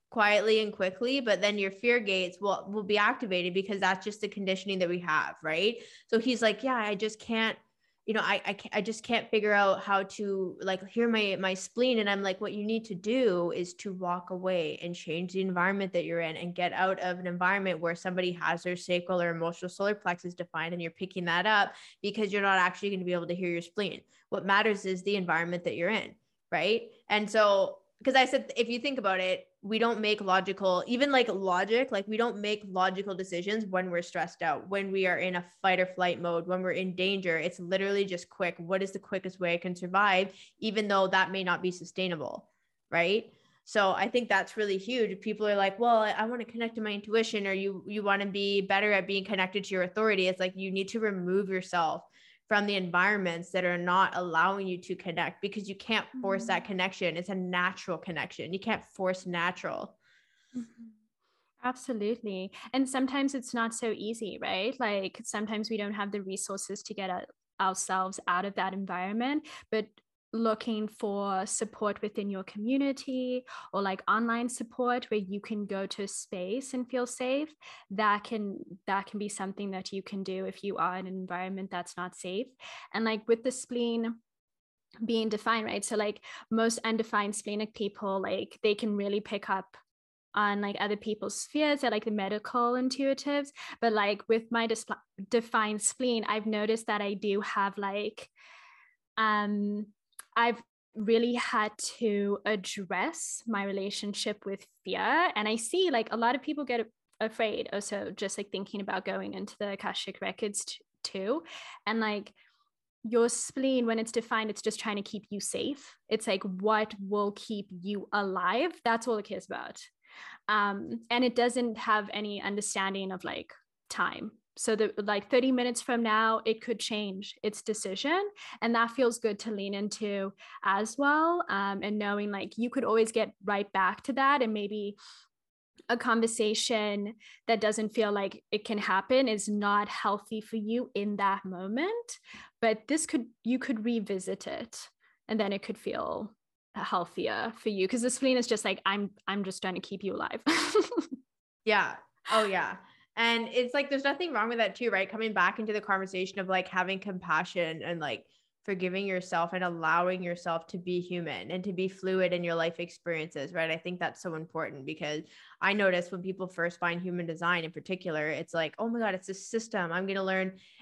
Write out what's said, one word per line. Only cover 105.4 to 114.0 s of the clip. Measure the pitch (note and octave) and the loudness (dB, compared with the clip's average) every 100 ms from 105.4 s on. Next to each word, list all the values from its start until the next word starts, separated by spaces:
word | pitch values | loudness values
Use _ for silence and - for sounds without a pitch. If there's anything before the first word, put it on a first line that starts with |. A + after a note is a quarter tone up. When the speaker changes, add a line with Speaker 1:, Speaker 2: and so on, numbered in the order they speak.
| G#3+ | 0
Speaker 2:
I | A3+ | 0
see, | - F4+ F4+ | 0 2 4
like, | A#3+ A3 | 4 2
a | A3 | 0
lot | A#3 C4 | 2 2
of | |
people | D4+ D4+ B3+ | -2 -4 -2
get | A#3+ A3+ _ _ - | -2 -2 _ _ -4
afraid | A3 A3+ A3+ G#3+ - | -4 0 0 0 -4
also | G3+ G3+ G3+ G3+ | -4 -4 -4 -6
just, | G3 G3 - | -4 -6 -4
like, | G3+ | -6
thinking | G3 G3 G3+ | -6 -6 -6
about | G3 - G3 | -4 -4 -2
going | F#3+ G3 | -4 -4
into | G3 G#3 - | -8 -8 -6
the | G3+ | -6
Akashic | G3 F#3+ - - - | -4 -6 -4 -6 -6
Records | F#3+ F#3 G#3 G3+ - | -6 -4 -4 -4 -8
t-, | - _ _ | -12 _ _
too. | - F#3+ G3 D#4 - - - - G3+ | -8 -4 -2 -2 -4 -14 -16 -8 -2
And, | A3+ | 0
like, | A3 G#3 G3+ _ _ _ _ _ _ _ | 0 -2 -6 _ _ _ _ _ _ _
your | A3 A#3 A#3 | 0 4 4
spleen, | - - C4+ C4+ C4 A3+ | 2 -4 0 2 4 2
when | |
it's | A3+ | 0